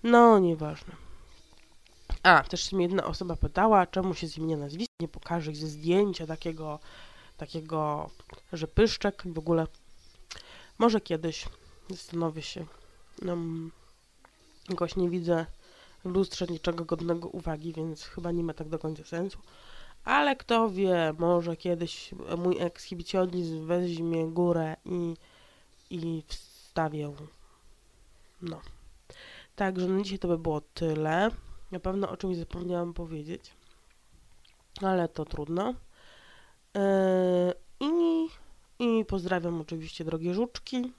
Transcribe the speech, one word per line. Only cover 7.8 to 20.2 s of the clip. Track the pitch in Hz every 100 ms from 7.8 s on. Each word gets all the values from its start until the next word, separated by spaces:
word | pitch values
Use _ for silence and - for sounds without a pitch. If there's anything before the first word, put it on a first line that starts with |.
| 151 147 156 - - - -
że | 170 156
pyszczek | - 220 - 208 - 180
w | 165
ogóle. | 156 165 160 - - - - - - - - - - -
Może | 226 214
kiedyś | - 165 160 156 - - - - -
zastanowię | 185 - 170 165 156
się. | 151 - 160 - - - - -
No, | 180 175 165 165 165 - - - _ _ - _ - - -
jakoś | 185 175 190
nie | 175
widzę | 175 170 170 165 - - - - -
w | 185
lustrze | 180 185 - 180
niczego | 165 180 170
godnego | 165 165 170 170 170
uwagi, | 185 170 156 160
więc | 160 160 156
chyba | - - 170
nie | 175
ma | 165
tak | 156 156
do | 160
końca | 156 156
sensu. | 151 170 190 - - - - - - -
Ale | - 285